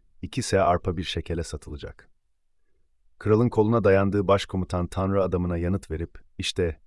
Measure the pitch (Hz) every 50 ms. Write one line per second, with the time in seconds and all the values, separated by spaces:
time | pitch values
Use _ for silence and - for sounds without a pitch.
0 | _ _ _ - - - - 127 117 - - - - - 90 87 - 98 85 87
1 | 87 - - 85 - - 85 85 82 - - 78 - - 73 71 - - - -
2 | - _ _ _ _ _ _ _ _ _ _ _ _ _ _ _ _ _ _ _
3 | _ _ _ - - 107 107 110 120 117 - 110 104 107 117 117 95 101 95 98
4 | 101 98 92 101 95 90 98 98 - - - 95 90 - - 90 87 85 - 95
5 | 95 95 98 98 92 90 90 90 90 87 87 85 85 87 95 98 - - 80 78
6 | 82 - - - - - _ - 95 - - - 90 73 67 - _